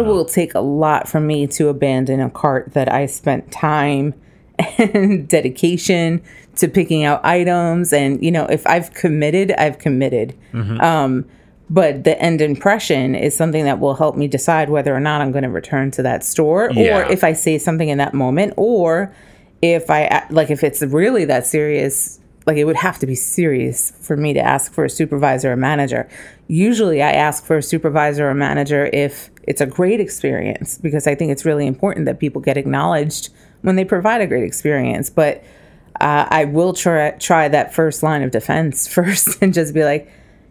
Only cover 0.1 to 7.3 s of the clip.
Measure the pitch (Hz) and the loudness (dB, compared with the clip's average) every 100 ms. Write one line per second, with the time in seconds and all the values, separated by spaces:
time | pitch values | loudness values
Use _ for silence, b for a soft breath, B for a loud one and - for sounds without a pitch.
0.1 | 196 160 - 170 - 127 143 156 151 - | -2 -2 -2 -2 -4 -4 -2 0 -2 -2
1.1 | 160 151 151 143 - 151 135 143 131 131 | -4 -2 -2 -4 -2 -2 0 -2 0 -2
2.1 | 135 131 - 151 131 - 147 131 127 139 | -2 -4 -2 -2 -2 -2 -2 0 0 -2
3.1 | - - 131 - - 156 151 143 139 143 | -4 -4 -4 -6 -6 -2 0 0 0 -2
4.1 | 139 b b b - - - 220 214 196 | -4 b b b -6 -2 0 2 2 2
5.1 | 196 143 165 131 127 170 175 - 180 165 | 2 2 0 0 0 0 0 0 0 0
6.1 | 170 B B B - 170 196 165 160 147 | -2 B B B -2 0 2 0 0 2
7.1 | 147 - | 0 2